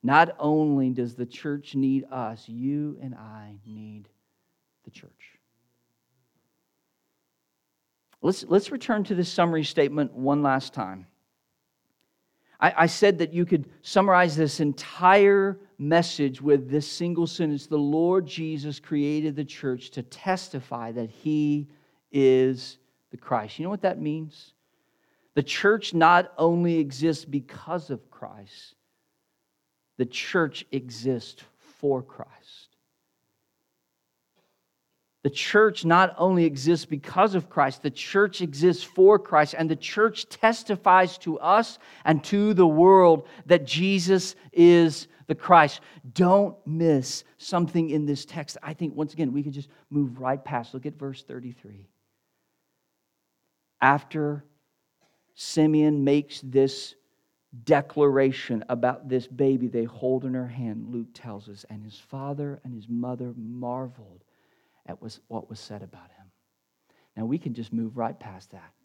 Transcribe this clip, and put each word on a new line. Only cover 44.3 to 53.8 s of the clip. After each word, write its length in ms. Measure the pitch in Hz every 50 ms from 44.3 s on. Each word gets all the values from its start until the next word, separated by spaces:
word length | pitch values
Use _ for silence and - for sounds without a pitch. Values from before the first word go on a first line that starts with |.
| - _ _ 139 -
is 560 | 175 170 170 175 170 170 160 147 - - _ _ _ - _
the 80 | 156
Christ. 460 | 151 - - 180 170 151 143 - - _ - - - _ 131 117
Don't 420 | - 185 180 185 202 202 185 - - _
miss 600 | - 151 160 165 165 151 135 127 127 - - - _ _ _
something 520 | - - - 175 175 156 - 175 165 160
in 160 | 143 156 151
this 180 | 147 143 139 -
text. 320 | _ - 165 147 147 - - -
I 100 | 143 156
think, 220 | - 175 156 139
once 160 | 139 156 147
again, 220 | - 156 160 131 123
we 100 | 143 143
could 80 | 151
just 160 | 139 139 139 _ _ _ _ _
move 320 | 147 147 143 131 120 127
right 200 | 131 127 135 131
past. 320 | - - 143 123 117 - -
Look 120 | 131 127
at 120 | - - 147
verse 240 | 139 139 135 127
thirty-three. 680 | - _ 123 127 123 127 120 _ _ 101 104 98 95 92 _ _ _ _ _ _ _ _ _ _ _ _ _ _ _ _ _ _ _ _ _ _ _ _ _ _ _ _ _ _ _ _ _ _ _ _ _ _